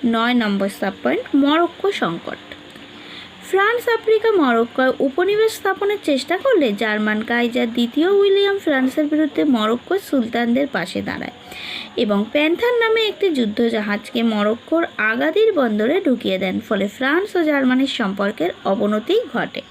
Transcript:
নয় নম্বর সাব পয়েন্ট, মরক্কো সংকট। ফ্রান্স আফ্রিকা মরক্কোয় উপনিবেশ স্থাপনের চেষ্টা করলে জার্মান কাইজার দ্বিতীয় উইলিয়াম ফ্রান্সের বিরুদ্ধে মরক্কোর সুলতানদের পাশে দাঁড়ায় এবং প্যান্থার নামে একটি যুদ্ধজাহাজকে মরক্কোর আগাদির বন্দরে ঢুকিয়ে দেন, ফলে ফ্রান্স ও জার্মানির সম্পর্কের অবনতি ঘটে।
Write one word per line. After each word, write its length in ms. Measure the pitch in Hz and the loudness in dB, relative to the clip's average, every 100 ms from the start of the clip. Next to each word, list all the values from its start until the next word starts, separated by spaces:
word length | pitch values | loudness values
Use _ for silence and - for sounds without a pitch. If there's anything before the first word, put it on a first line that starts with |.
| 247 | 0
নয় 280 | 226 226 | 0 2
নম্বর 340 | 247 220 196 196 | 2 0 0 -2
সাব 260 | - 202 190 | -2 -6 -4
পয়েন্ট, 220 | - 330 508 285 | -2 -2 0 2
মরক্কো 520 | 277 302 339 - 381 | 4 4 2 0 -4
সংকট। 480 | 392 202 170 - - - - - - - - - - - - - | -2 -4 -4 -8 -12 -14 -20 -20 -20 -20 -20 -20 -18 -18 -20 -4
ফ্রান্স 340 | 370 403 480 466 | 2 2 2 0
আফ্রিকা 420 | 453 - 440 453 | 0 2 2 4
মরক্কোয় 640 | 415 277 233 233 - 262 262 | 4 4 4 0 0 0 2
উপনিবেশ 540 | 277 269 370 415 440 | -2 0 0 2 2
স্থাপনের 480 | 440 403 381 403 403 | 0 -4 -2 -2 -2
চেষ্টা 320 | - 277 - 359 | 0 -2 0 -2
করলে 280 | 539 453 269 | 2 2 2
জার্মান 480 | 202 226 214 214 214 | 0 -2 0 0 -2
কাইজার 460 | 214 240 240 240 247 | -2 0 0 0 -2
দ্বিতীয় 360 | 233 233 294 339 | 0 -2 2 2
উইলিয়াম 460 | 403 403 392 403 392 | 4 4 4 2 0
ফ্রান্সের 480 | 359 277 262 262 302 | 0 2 2 0 0
বিরুদ্ধে 360 | 302 311 - | 2 0 0
মরক্কোর 540 | 311 240 214 240 - 381 | 2 2 2 -2 -2 -4
সুলতানদের 680 | - 277 226 233 240 240 277 | 0 -2 0 -2 0 0 0
পাশে 340 | 196 175 202 | -2 -4 -6
দাঁড়ায় 340 | 202 - - - - - - - - - | -6 -6 -10 -12 -18 -16 -12 -12 -10 -4
এবং 220 | 240 202 214 | 0 0 0
প্যান্থার 420 | 294 311 349 480 480 | 0 2 2 2 2
নামে 180 | 453 453 440 | 2 2 0
একটি 200 | - 392 | 0 0
যুদ্ধজাহাজকে 920 | 294 226 208 233 226 208 208 - 240 | 2 0 0 0 0 -2 -4 -4 -2
মরক্কোর 640 | 226 214 208 226 - 320 - - | 0 2 0 0 0 0 0 0
আগাদির 520 | 220 233 285 330 440 | 0 0 0 2 2
বন্দরে 440 | 381 254 208 214 339 | 2 0 0 0 0
ঢুকিয়ে 380 | 359 247 208 190 | 2 0 0 -2
দেন, 180 | 190 202 | -2 -4
ফলে 260 | - 208 202 | -2 -2 -2
ফ্রান্স 400 | - 262 311 403 381 | -2 0 0 0 -2
ও 40 | |
জার্মানির 480 | 311 285 262 254 269 - | 0 2 2 2 0 0
সম্পর্কের 520 | 214 196 202 214 339 - | -4 -2 -2 -2 -4 -4
অবনতি 520 | - 196 208 214 220 403 427 | -2 0 0 -2 0 0 0
ঘটে। 300 | 233 165 - - | -6 -6 -8 -14